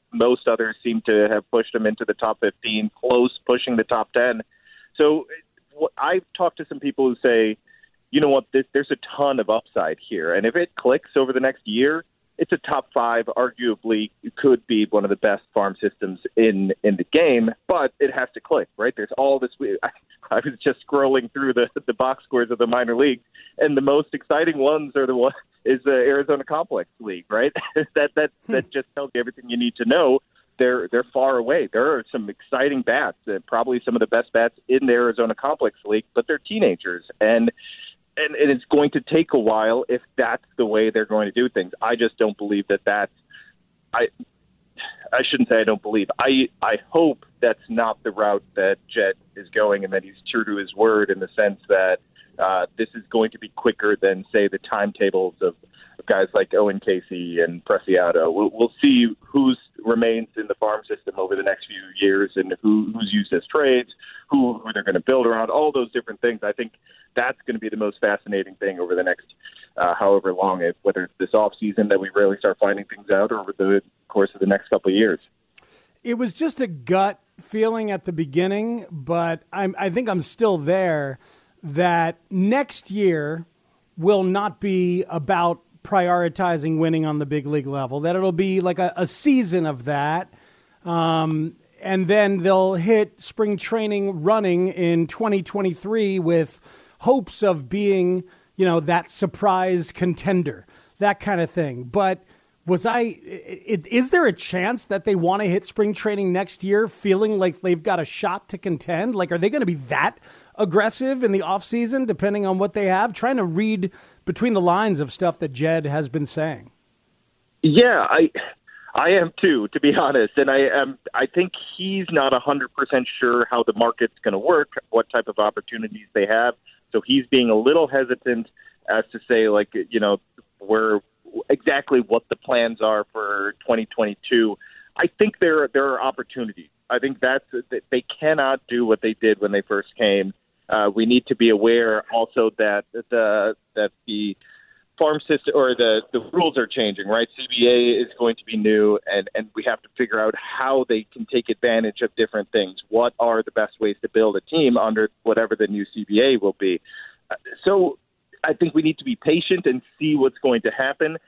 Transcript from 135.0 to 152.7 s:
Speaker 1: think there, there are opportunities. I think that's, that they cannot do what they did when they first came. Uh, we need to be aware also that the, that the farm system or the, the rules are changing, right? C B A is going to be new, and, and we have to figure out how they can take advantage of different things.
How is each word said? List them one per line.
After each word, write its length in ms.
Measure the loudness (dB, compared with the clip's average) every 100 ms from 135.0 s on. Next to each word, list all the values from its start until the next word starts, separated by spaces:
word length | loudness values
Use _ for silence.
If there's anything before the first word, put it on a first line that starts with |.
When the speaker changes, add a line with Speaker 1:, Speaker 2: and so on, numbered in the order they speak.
| -4 2
Speaker 1:
think 200 | 0 2
there, 280 | 2 2 2
there 160 | 0 0
are 120 | 0
opportunities. 680 | -4 -4 -10 -8 -10 -10 -20 _ -4
I 100 | -2
think 200 | -2 -2
that's, 240 | 0 -2 _
that 300 | -12 -8 -10 -4
they 140 | -4 -4 -4
cannot 400 | -2 0 0 -2 -4
do 160 | -2 0
what 160 | 0
they 140 | 0 0
did 220 | 2 2
when 100 | 0
they 100 | -2
first 280 | -2 -4 -6 -2
came. 340 | 0 2 -2 -8 _ _ -4
Uh, 200 | 0 0 0
we 100 | 2
need 200 | 2 2
to 80 | 2
be 140 | 4
aware 560 | 6 4 4 2 -2 -2
also 400 | -4 -2 0 -2 0
that 280 | -2 -2 -4
the, 640 | -12 -4 0 0 0 0 -4 _ -4
that 160 | -4 _ -10
the 300 | -6 -6 -8 _ -20 _ _ _ -2
farm 220 | 0 0 -2
system 240 | -2 0
or 220 | 2 2 2
the, 260 | 2 2 0
the 80 | -6 -4
rules 260 | -2 0 0
are 80 | -4
changing, 420 | -2 -4 -4 -4
right? 200 | -2 -2 -6
C 100 | -8
B 180 | 2 4
A 340 | 4 4 2
is 60 | -2 -2
going 180 | -2 -2
to 100 | -6
be 100 | -2
new, 420 | 2 4 4 2 0
and, 240 | -4 -2 -8
and 140 | -8
we 120 | -6 -4
have 140 | -6
to 80 | _ -6
figure 200 | -2 0
out 140 | -2 -4
how 500 | -8 -6 0 0 0
they 180 | -2 -4
can 160 | -14 -4
take 180 | -4 -4
advantage 520 | -2 0 0 -2 -4
of 140 | -6 -2
different 340 | -2 -2 -2
things. 240 | -2 -2